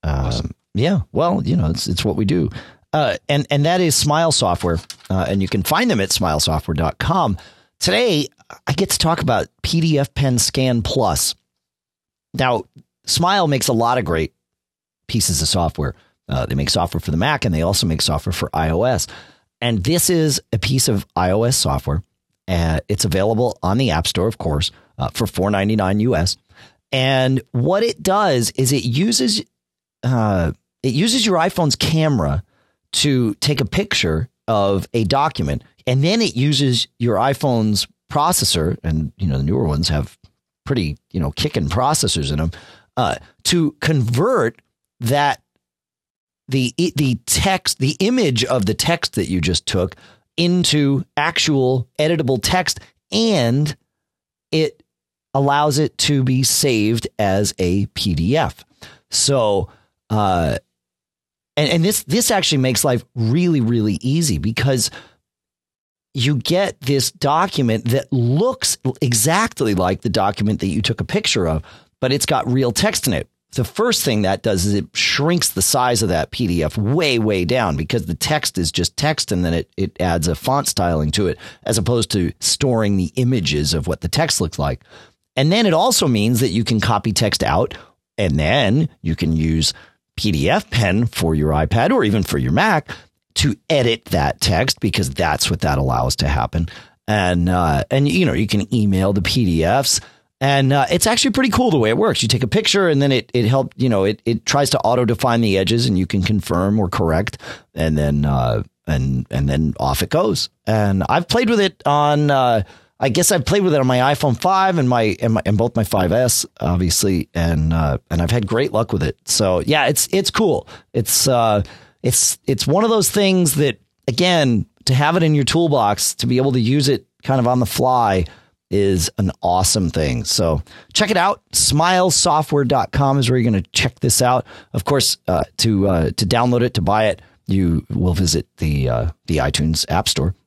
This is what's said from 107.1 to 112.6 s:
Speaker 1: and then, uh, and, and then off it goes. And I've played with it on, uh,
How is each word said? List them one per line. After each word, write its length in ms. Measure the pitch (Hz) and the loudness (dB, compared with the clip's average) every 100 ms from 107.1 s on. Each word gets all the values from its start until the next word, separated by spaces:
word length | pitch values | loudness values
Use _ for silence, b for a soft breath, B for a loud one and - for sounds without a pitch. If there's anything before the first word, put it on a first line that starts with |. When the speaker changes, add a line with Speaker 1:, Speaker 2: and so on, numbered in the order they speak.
| 80 107 - B B B | 0 -2 -8 B B B
Speaker 1:
and 220 | 80 80 76 | -4 0 2
then, 300 | 73 71 73 | 0 0 0
uh, 380 | 67 62 55 50 _ - | 0 0 -2 -6 _ -4
and, 400 | 73 65 65 62 | -2 0 -2 -4
and 180 | 64 69 | -2 0
then 240 | 69 78 - | 0 -2 -2
off 220 | 67 67 | -2 -2
it 80 | 87 | -2
goes. 400 | 156 202 165 - _ - | 0 0 -2 -6 _ -2
And 380 | 110 104 95 82 | 0 2 0 2
I've 180 | 147 180 | 0 0
played 220 | 233 240 | 0 2
with 120 | 233 | 2
it 220 | 196 - - | 0 -2 0
on, 440 | 143 147 147 147 | 2 2 2 2
uh, 340 | 139 123 113 | 2 2 2